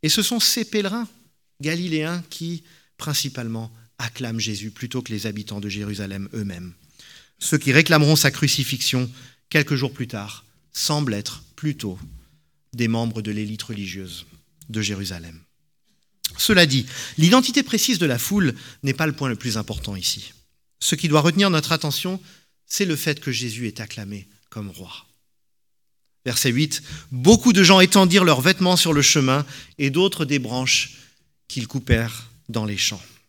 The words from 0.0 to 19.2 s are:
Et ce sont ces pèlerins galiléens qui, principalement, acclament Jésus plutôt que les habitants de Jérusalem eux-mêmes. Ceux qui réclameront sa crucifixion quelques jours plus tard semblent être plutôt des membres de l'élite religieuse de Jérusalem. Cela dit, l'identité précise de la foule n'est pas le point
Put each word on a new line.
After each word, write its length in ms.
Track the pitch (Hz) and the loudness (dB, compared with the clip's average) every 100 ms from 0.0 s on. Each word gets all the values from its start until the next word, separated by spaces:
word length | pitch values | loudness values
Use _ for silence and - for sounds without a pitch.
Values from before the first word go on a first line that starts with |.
Et 60 | 156 | 0
ce 120 | 185 | 0
sont 180 | 202 233 | 0 2
ces 240 | - - | 0 0
pèlerins 440 | 220 220 196 220 226 _ _ _ _ _ | -2 -2 -2 -4 -8 _ _ _ _ _
galiléens 640 | 143 170 180 156 156 175 170 | -4 -4 -2 -2 -2 -6 -8
qui, 340 | - 165 170 _ _ _ _ | -10 -8 -8 _ _ _ _
principalement, 760 | - 143 143 127 117 113 113 - _ _ | -6 -4 -4 -6 -8 -8 -10 -16 _ _
acclament 420 | 117 - 123 113 | -10 -8 -8 -4
Jésus 300 | 107 101 107 | -4 -6 -10
plutôt 320 | - 120 127 | -10 -8 -8
que 100 | 117 | -6
les 140 | 107 107 | -6 -6
habitants 340 | 104 101 101 | -8 -8 -8
de 100 | 101 | -6
Jérusalem 600 | 98 104 104 101 98 98 | -6 -8 -8 -8 -8 -10
eux-mêmes. 400 | 113 101 87 90 87 _ _ - - _ _ | -8 -8 -8 -14 -18 _ _ -20 -20 _ _
Ceux 180 | - 151 | -8 -6
qui 140 | - | 2
réclameront 440 | 135 165 156 147 156 | 2 4 4 6 4
sa 140 | 143 | 4
crucifixion 800 | - 143 - 127 131 - 127 123 - - _ _ | 2 0 0 -2 -4 -2 -2 -2 -8 -20 _ _
quelques 260 | 156 147 143 | 0 2 0
jours 160 | 131 | -2
plus 160 | - 120 | -6 -8
tard 380 | 110 101 - _ _ _ | -8 -10 -14 _ _ _
semblent 440 | - - 147 143 104 | -6 -2 0 0 -2
être 280 | 101 - - - | -4 -10 -16 -8
plutôt 420 | 151 139 104 87 73 - _ _ _ _ _ | -6 -4 -8 -10 -14 -18 _ _ _ _ _
des 140 | 120 117 | -2 0
membres 360 | 113 117 113 | 0 -2 -4
de 80 | 107 | -6
l'élite 320 | 104 104 107 | -6 -6 -8
religieuse 640 | - 107 98 95 92 87 - - _ _ - | -10 -10 -10 -10 -12 -14 -18 -20 _ _ -8
de 120 | 113 | -4
Jérusalem. 560 | 104 98 98 90 82 80 82 _ _ _ _ _ _ _ - - | -4 -4 -6 -10 -14 -18 _ _ _ _ _ _ _ _ -12 -4
Cela 300 | - 202 165 | 2 6 6
dit, 180 | 131 - - - - | 4 0 -8 -12 2
l'identité 460 | 165 247 262 254 | 6 6 6 0
précise 340 | 269 226 - 208 | 0 0 0 2
de 80 | 165 | 2
la 140 | 120 | 0
foule 340 | - 202 170 120 - - | 0 2 2 0 -12 -6
n'est 100 | 139 | -4
pas 140 | 139 160 | 0 -2
le 60 | |
point 160 | 147 | -2